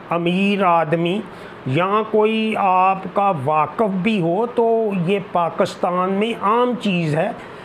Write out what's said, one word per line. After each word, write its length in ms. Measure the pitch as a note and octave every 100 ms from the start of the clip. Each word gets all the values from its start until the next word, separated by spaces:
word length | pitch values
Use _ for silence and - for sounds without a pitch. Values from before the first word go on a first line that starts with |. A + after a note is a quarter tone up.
| -
अमीर 520 | E3+ E3+ F3+ G3 G3+
आदमी 500 | F#3 E3+ D#3 E3 E3+ G#3 - - - - C3
या 340 | C#3+ F#3 G#3+ G#3+
कोई 420 | G#3+ A3 A3 A3 G#3
आपका 720 | G3 F#3 F#3+ F#3 F#3 G3+ G3 D#3+
वाकफ़ 480 | C3 D#3 D3+ - G#3+ F#3+
भी 160 | G#3 G#3+
हो, 260 | E3 F3+ A#3+
तो 440 | B3 A#3 A3+ A3 G3
ये 140 | E3+ G3+ G3
पाकिस्तान 760 | F3 E3 - F3+ - F#3+ F3+ F#3
में 220 | G3 A3+
आम 400 | A3+ G3 A#3 B3 A#3+
चीज़ 400 | G#3 F3 D#3 D3+
है 180 | G3+ - - -